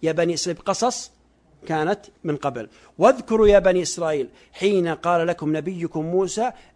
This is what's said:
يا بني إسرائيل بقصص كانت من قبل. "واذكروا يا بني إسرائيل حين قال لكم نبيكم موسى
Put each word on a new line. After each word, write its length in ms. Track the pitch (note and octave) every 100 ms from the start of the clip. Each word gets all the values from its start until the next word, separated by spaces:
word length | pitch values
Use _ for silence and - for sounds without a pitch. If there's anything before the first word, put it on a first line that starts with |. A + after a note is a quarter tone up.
يا 100 | D#3+
بني 220 | D#3+ E3+
إسرائيل 280 | E3 F3+ E3
بقصص 480 | - F#3+ A#3+ - - _ _ _ _ _ -
كانت 400 | D#3 D#3+ G3+ - _
من 120 | D#3+ C#3+
قبل. 320 | C#3 A#2+ G#2+ _ _ -
"واذكروا 500 | G#3+ C4 G#3 A3 G#3
يا 100 | G3+
بني 240 | F#3 F3+
إسرائيل 460 | D#3+ - D#3+ D3+ A#2+ - _
حين 360 | - G3 G3 E3+
قال 380 | D#3 E3+ F3 E3+
لكم 300 | E3 D#3 D#3
نبيكم 480 | D#3+ F3 E3+ D#3+
موسى 480 | D#3+ F#3 F#3 G#3+ A#3+ - -